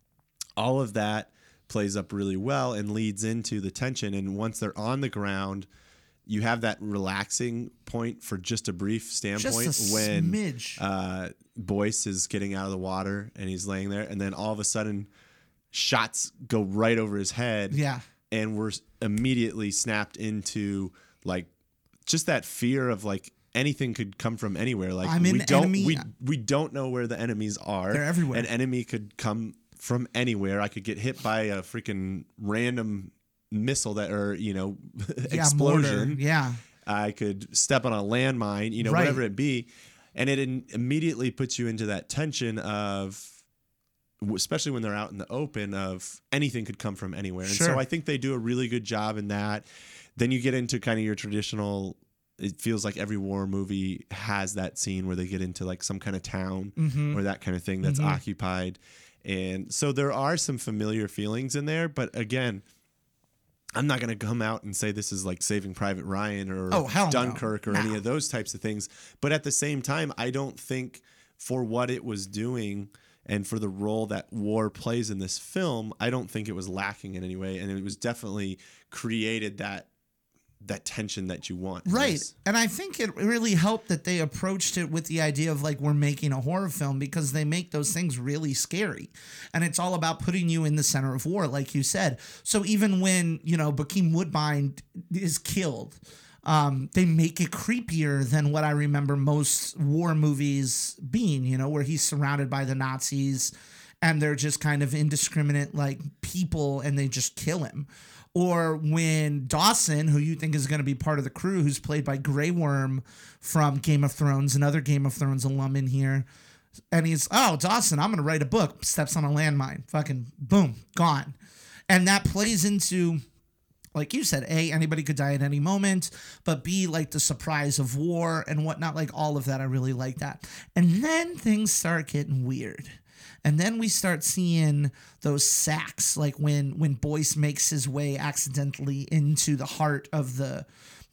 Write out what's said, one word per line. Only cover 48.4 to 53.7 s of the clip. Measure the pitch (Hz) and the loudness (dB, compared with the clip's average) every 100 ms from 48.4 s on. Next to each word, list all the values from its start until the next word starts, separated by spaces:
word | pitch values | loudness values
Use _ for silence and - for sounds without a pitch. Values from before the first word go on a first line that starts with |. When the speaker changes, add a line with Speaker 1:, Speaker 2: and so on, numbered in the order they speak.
| 113 123 123 | -2 -2 0
Speaker 1:
good | 120 104 | -2 -2
job | 110 107 107 | -2 -2 -4
in | 101 | -4
that. | 101 104 104 - - - - - - | -2 -2 -4 -6 -20 -20 -20 -20 -2
Then | 120 | 0
you | 131 | 2
get | 127 127 | 2 0
into | 120 123 | 0 -2
kinda | 120 113 | 0 0
your | 107 | 0
traditional, | 104 107 104 104 107 101 101 95 - _ _ _ - | -2 -4 -4 -2 -4 -2 -2 -6 -10 _ _ _ -8
it | 101 87 | -6 -4
feels | 113 110 | -2 0
like | 107 - | -2 -4
every | 101 104 | -4 -4
war | 98 98 98 | -2 -2 -2
movie | 98 98 | -2 -2